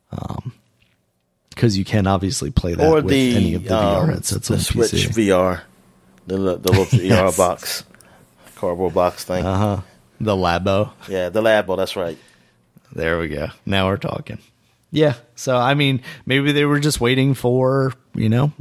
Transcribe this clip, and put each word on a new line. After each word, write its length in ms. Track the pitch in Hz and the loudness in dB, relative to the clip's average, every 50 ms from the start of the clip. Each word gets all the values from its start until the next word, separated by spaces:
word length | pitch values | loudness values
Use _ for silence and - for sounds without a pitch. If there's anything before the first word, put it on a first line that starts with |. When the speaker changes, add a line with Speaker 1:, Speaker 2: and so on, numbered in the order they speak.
| _ - | _ -14
Speaker 1:
Um, 400 | - - - - - - - 123 - _ _ _ _ _ _ _ _ _ _ _ _ _ _ _ _ _ _ _ - | -12 -12 -10 -10 -10 -10 -12 -12 -14 _ _ _ _ _ _ _ _ _ _ _ _ _ _ _ _ _ _ _ -4
'cause 200 | - - 117 98 | 0 0 2 2
you 80 | 98 92 | 0 -2
can't 240 | - 110 107 95 95 | 0 0 0 2 2
obviously 420 | 98 92 98 95 131 - - 73 | 2 2 0 -2 -4 -4 -4 -2
play 240 | - - - 87 82 | -2 -2 -2 -2 0
that 120 | - 147 | 2 4
Speaker 2:
Or 100 | 156 160 | 4 4
Speaker 1:
with 120 | 156 143 - | 4 2 2
Speaker 2:
the, 280 | 139 135 131 127 120 | 2 2 2 2 2
Speaker 1:
any 180 | 104 95 87 82 | 2 2 2 0
of 80 | 90 - | -4 -4
the 40 | - | -2
V 60 | 110 | 0
R 280 | 110 104 101 101 95 82 | 2 2 2 2 2 2
Speaker 2:
um, 40 | 80 | 0
Speaker 1:
headsets 380 | - - - - 101 101 - - | 0 -2 -4 -4 -6 -4 -2 -2
Speaker 2:
the 60 | 110 | -2
Speaker 1:
on 60 | 95 | -2
the 40 | 87 | -2
P 180 | - - 117 | -2 0 0
C. 160 | 117 - - - | 0 2 2 0
Speaker 2:
Switch 160 | 95 - 107 | -2 0 0
V 160 | 113 107 98 | 2 2 4
R, 300 | 95 90 92 92 90 85 - - _ _ _ _ _ _ _ _ _ _ - | 4 4 2 2 0 -4 -8 -16 _ _ _ _ _ _ _ _ _ _ -10
the 120 | - 92 95 | -6 -4 -2
li-, 180 | 98 92 87 | -2 -2 -2
the 120 | - - 113 | -2 -2 -2
little 120 | 113 98 92 | 0 0 0
Speaker 1:
<laughs> 140 | - - 107 | 2 2 0
Speaker 2:
V 140 | 87 95 | 2 4
R 120 | 95 90 92 | 2 4 2
Speaker 1:
Yes. 100 | 95 87 | 2 2
Speaker 2:
box, 480 | 95 92 87 90 - - - - - - _ _ - - - - - - _ _ _ - - - | 2 2 0 0 -4 -8 -10 -10 -10 -12 _ _ -20 -20 -20 -20 -20 -20 _ _ _ -20 -20 -12
cardboard 380 | - - 90 87 87 92 87 82 | -6 -6 -4 -4 -2 -2 -2 2
box 300 | 92 90 90 - - - | 2 2 0 0 -4 -8
thing. 200 | - 90 90 90 | -6 -4 -4 -2
Speaker 1:
Uh-huh. 360 | 92 95 95 104 104 101 92 92 - _ _ _ _ _ - | 0 0 0 0 0 -2 -4 -6 -12 _ _ _ _ _ -6
The 160 | - 107 101 | -2 -2 0
Labo. 540 | 95 90 85 85 87 92 101 95 101 104 - - - - - | 0 0 0 0 0 0 0 0 0 0 -2 -6 -16 -12 -6
Speaker 2:
Yeah, 200 | 98 92 90 87 | -4 -2 -2 -2
the 100 | 90 110 | 0 2
Labo, 340 | 110 113 110 107 98 87 92 | 4 4 4 4 2 0 -2
that's 200 | 92 95 - - | -2 -2 -4 -4
right. 220 | 101 90 85 78 - - _ _ _ _ _ _ _ _ _ _ _ _ - | -6 -6 -6 -8 -10 -16 _ _ _ _ _ _ _ _ _ _ _ _ -14
Speaker 1:
There 260 | - 78 80 82 85 85 | -8 -4 -2 -2 -2 -2
we 100 | 82 76 | -2 -4
go. 200 | 73 71 76 - - - - | -6 -6 -6 -8 -10 -10 -6
Now 220 | - 98 98 95 95 | -2 0 0 0 0
we're 80 | 98 - | 0 -2
talking. 400 | - - - - - - - - _ _ _ _ _ _ _ _ _ - | -4 -6 -8 -8 -10 -12 -16 -16 _ _ _ _ _ _ _ _ _ -4
Yeah. 240 | - 147 156 147 - - - _ _ | 0 2 2 2 2 -2 -10 _ _
So, 200 | - - 135 127 | -10 -4 -2 0
I 180 | 123 120 127 143 | 2 2 2 2
mean, 280 | 147 143 139 135 120 - - - - - | 2 2 0 0 -2 -4 -10 -18 -12 -4
maybe 240 | - 127 139 139 147 | 0 0 0 2 2
they 120 | 143 147 147 | 2 2 2
were 160 | 143 147 143 | 2 2 2
just 200 | 143 151 135 - | 0 0 0 0
waiting 340 | 120 120 131 131 131 139 135 | 0 2 2 2 2 2 0
for, 580 | - - 123 123 127 127 127 135 135 131 135 123 _ _ _ - | 0 0 0 2 2 2 2 2 2 0 -2 -4 _ _ _ -4
you 140 | - 110 110 | -2 0 2
know, 240 | 110 120 143 147 - - | 2 2 2 0 -2 -6